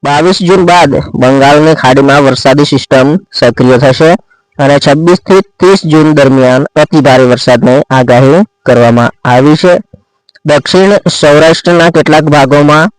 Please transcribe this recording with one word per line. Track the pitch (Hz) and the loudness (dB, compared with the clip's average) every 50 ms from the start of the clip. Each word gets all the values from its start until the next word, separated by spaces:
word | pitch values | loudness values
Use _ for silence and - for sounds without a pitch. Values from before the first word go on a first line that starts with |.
| - | -4
બાવીસ | 139 143 147 160 180 190 - | -4 -2 -2 0 -2 -2 -2
જૂન | 190 170 190 190 185 | -2 0 0 0 2
બાદ | 170 175 180 165 143 135 76 76 - - | 2 2 2 2 0 -2 -4 -6 -8 -6
બંગાળની | - 123 127 135 139 139 139 147 151 151 160 160 | -2 -2 0 0 2 2 2 2 2 2 0 -2
ખાડીમાં | 143 - 131 131 139 139 139 139 147 | 0 0 -2 0 0 0 2 2 2
વરસાદી | 143 135 131 123 - 139 131 143 147 | 0 0 -2 -2 -2 -2 0 0 -2
સિસ્ટમ | 143 - 135 - - - 131 131 139 151 190 - _ - | -2 -2 -6 -4 -2 -2 0 0 0 -2 -4 -6 _ -8
સક્રિય | - - 123 113 - 131 127 127 120 | -2 -2 -2 -2 0 0 0 0 2
થશે | 127 143 123 - 165 160 175 226 _ _ _ _ _ _ _ - | 0 0 0 0 0 0 0 0 _ _ _ _ _ _ _ -4
અને | 143 139 143 143 - - | -2 0 0 0 0 0
છવ્વીસ | 143 151 160 175 180 185 | -2 0 0 0 0 0
થી | _ - 190 190 | _ 0 0 0
ત્રીસ | 190 _ _ _ - 180 196 190 - | 0 _ _ _ 0 0 0 0 0
જૂન | 165 147 156 156 156 151 | 0 0 0 2 2 2
દરમિયાન | 147 143 135 135 131 131 127 127 127 143 | 2 0 0 2 0 0 0 0 -2 -4
અતિ | - _ - 151 - - 160 | -4 _ -4 -4 -2 -2 -2
ભારે | 135 139 131 127 131 | 0 2 2 2 2
વરસાદની | 123 123 127 - - 123 117 117 127 127 139 - _ | 0 0 -2 0 -2 -2 0 0 0 0 0 -2 _
આગાહી | 135 131 127 123 123 123 135 135 143 175 214 - _ _ _ | -2 -2 0 0 0 2 2 2 2 0 0 -2 _ _ _
કરવામાં | - 123 120 120 117 120 120 120 120 - _ _ | -2 0 2 2 2 2 0 -2 -2 -4 _ _
આવી | 123 123 123 131 147 156 | -2 0 2 2 2 0
છે. | 160 - 180 175 - - _ _ _ _ _ _ _ _ _ _ - _ | 0 2 0 0 0 -2 _ _ _ _ _ _ _ _ _ _ -12 _
દક્ષિણ | 151 151 143 139 - - 185 190 190 208 196 | -2 -2 -2 -2 -2 -2 0 0 2 0 -2
સૌરાષ્ટ્રના | - - - - - 151 147 151 160 160 165 - - 180 175 170 165 170 | -2 -4 -6 -2 0 2 2 2 2 2 0 0 -2 -2 -2 0 0 0
કેટલાક | 165 165 151 - 156 156 147 | 0 -2 -2 0 0 0 0
ભાગોમાં | 156 143 147 139 131 143 147 147 147 147 156 160 208 - | 0 0 0 0 0 0 0 2 2 0 0 -2 -4 -6